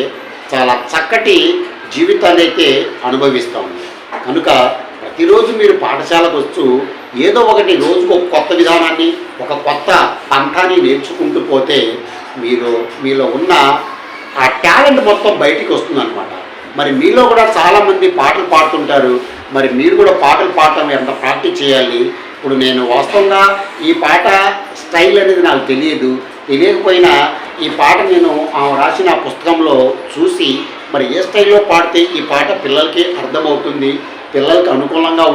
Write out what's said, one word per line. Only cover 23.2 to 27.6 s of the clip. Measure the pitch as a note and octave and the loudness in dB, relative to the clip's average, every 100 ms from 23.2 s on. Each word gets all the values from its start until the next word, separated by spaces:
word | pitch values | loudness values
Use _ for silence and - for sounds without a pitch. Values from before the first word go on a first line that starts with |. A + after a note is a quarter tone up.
| G3 G3 G3 G3 - - D#3+ | 4 4 4 2 -6 -4 -2
ఈ | E3 | 0
పాట | D3+ F3 F#3+ G3 G3 G3+ - - | 2 2 2 2 2 -2 -8 -14
స్టైల్ | - E3+ F#3 G3+ | -4 2 4 4
అనేది | F#3+ F3+ E3+ | 4 4 2
నాకు | C3+ C#3 | 2 0
తెలియదు. | C3 D#3 C#3+ C3 C3 - - - | -2 -2 -2 -2 -4 -8 -12 -4
తెలియకపోయినా | C#3 F#3+ - F#3+ F3+ F3+ F3 D3 - - - | 2 2 2 2 4 4 4 2 -2 -10 -8